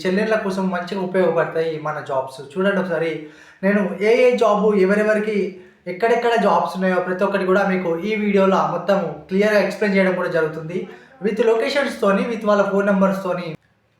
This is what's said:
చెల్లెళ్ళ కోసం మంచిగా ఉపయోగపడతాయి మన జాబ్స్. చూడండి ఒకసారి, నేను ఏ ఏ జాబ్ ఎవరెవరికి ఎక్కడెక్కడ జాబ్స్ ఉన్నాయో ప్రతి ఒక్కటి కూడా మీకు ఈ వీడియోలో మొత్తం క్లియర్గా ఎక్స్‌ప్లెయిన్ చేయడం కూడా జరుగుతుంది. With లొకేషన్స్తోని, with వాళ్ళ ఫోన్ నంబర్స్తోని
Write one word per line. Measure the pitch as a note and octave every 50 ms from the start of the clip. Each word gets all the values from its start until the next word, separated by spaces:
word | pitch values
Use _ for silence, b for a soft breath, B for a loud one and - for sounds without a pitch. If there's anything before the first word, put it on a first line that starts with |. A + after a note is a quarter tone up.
| -
చెల్లెళ్ళ | F#3 F#3 G3 A3 A3 A3
కోసం | G#3+ G#3 G3 F#3 G3 F#3+ F#3
మంచిగా | F#3+ F3 - - G#3 G3
ఉపయోగపడతాయి | F#3 F#3 F#3 F#3+ F#3 E3 D#3+ E3 D#3 D#3 - E3 E3 E3 D#3+ D3+ D3+
మన | D3+ D3+ D3 C3+ C3+
జాబ్స్. | C#3+ C3 C3 - - -
చూడండి | C#3 - - F#3 F#3 G3 F#3+ F#3
ఒకసారి, | F3+ F3+ E3 D#3+ E3 E3 D#3 D3+ B B B B B B B B -
నేను | G3 G3+ G#3 G3 F3+ - F3
ఏ | G3 G#3+ A#3 B3+ B3+ B3 B3
ఏ | -
జాబ్ | A#3+ G#3+ G#3 G3 F#3+ A3 G#3
ఎవరెవరికి | G3+ F#3 F#3 G3+ G#3 G#3+ G#3+ G#3+ G#3 G#3 A3 G#3+ G3+ F#3 F#3 - B B B B B _ F3+
ఎక్కడెక్కడ | F3+ F#3 A3+ A#3 A#3+ A#3 A#3+ A#3 A#3
జాబ్స్ | G#3+ F#3+ F#3+ E3 C#3 - - -
ఉన్నాయో | F#3+ F#3+ F#3 F#3
ప్రతి | F3+ F3+ F#3 F3+ F#3 G3+
ఒక్కటి | F#3+ - G3 F#3
కూడా | F3+ F#3 G3+ G3 F#3+
మీకు | F#3+ F#3 F#3 E3+ E3 E3
ఈ | F3+ G#3 A3
వీడియోలో | G#3+ G#3 G#3 G3 G3 F#3+ F#3+ F#3+ E3+
మొత్తం | D#3 D3 D#3+ E3+ E3+ - G3+ F3+ E3+ D#3 D3+ - - -
క్లియర్గా | F#3 F#3+ G#3 G#3+ G#3 G#3
ఎక్స్‌ప్లెయిన్ | F#3 - - - A3 G3+ F#3+ G3
చేయడం | F#3+ F#3 F3+
కూడా | F3 F3+ E3+
జరుగుతుంది. | D#3 E3 D#3+ D#3 D#3 D#3+ D#3+ D#3+ F3+ G3 - B B B B B B B E3+
With | G#3+ G#3 G3 A#3+
లొకేషన్స్తోని, | A3 A3+ A3+ B3+ C#4 - C#4+ C4+ A#3+ - - A3 G3 G3 G3 B3+
with | B3 A#3 G#3 -
వాళ్ళ | G#3 G#3 G3+ G3 F#3+
ఫోన్ | F#3+ G3 G3+ G#3
నంబర్స్తోని | G3 F#3+ F#3+ F#3+ F#3+ F#3+ - F#3+ F3 F3+ F3 E3 D3+ - _ _ _ _ _ _ _ _